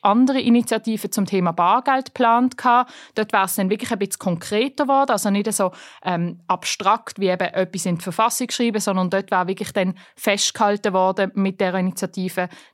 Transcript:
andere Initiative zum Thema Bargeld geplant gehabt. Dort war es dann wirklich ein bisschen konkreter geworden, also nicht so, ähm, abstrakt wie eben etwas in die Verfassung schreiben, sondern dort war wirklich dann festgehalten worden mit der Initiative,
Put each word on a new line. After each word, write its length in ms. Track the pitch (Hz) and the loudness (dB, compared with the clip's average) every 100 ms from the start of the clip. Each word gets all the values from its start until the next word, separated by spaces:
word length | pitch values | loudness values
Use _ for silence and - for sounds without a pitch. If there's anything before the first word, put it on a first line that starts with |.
andere 400 | - 220 262 262 | 2 4 4 2
Initiative 720 | - 233 226 220 226 220 208 | 2 2 2 -2 -2 -6 -4
zum 160 | - 196 | -4 -2
Thema 240 | 196 180 | 0 0
Bargeld 540 | 175 175 226 262 269 262 | 0 2 2 2 -2 -2
geplant 520 | - 233 233 254 - | 0 2 4 2 0
gehabt. 340 | 254 240 247 - - | 2 2 2 -6 -10
Dort 180 | - 214 | -6 -2
war 120 | 208 190 | 0 0
es 80 | |
dann 160 | - 190 | -2 -2
wirklich 220 | 208 - | -2 -4
ein 80 | 220 | -4
bisschen 180 | 196 - | -4 -4
konkreter 680 | 190 170 - 208 269 269 277 | -4 -4 -2 -2 -2 -2 0
geworden, 260 | 277 277 | 2 2
also 180 | 214 214 | 0 0
nicht 240 | 196 208 | 0 0
so, 180 | 208 185 - - - | 0 -2 -4 -20 -10
ähm, 360 | - 175 170 170 - | -4 -2 -4 -6 -4
abstrakt 720 | 180 - - 185 220 - - | -4 -4 -2 0 0 -2 -4
wie 80 | 190 | -2
eben 180 | 180 180 | 0 -2
etwas 400 | 185 180 190 185 | -2 -4 -4 -4
in 120 | 170 | -4
die 60 | |
Verfassung 460 | 185 165 233 - 247 | -4 0 0 0 -4
schreiben, 300 | - 233 214 | 0 0 0
sondern 320 | 208 190 185 | -2 0 0
dort 180 | 190 190 | -2 0
war 180 | 190 185 | 0 2
wirklich 260 | 190 214 | -2 -2
dann 200 | 208 185 180 - - | -2 -2 -2 -12 -6
festgehalten 800 | - 202 - - 208 202 208 | 0 0 0 2 2 2 0
worden 380 | 185 185 190 190 202 | 2 2 2 -2 0
mit 260 | 196 190 | -2 0
der 140 | 190 185 | -2 0
Initiative, 720 | 185 180 180 190 185 - 180 - - | -2 -4 -8 -4 -6 -4 -6 -8 -18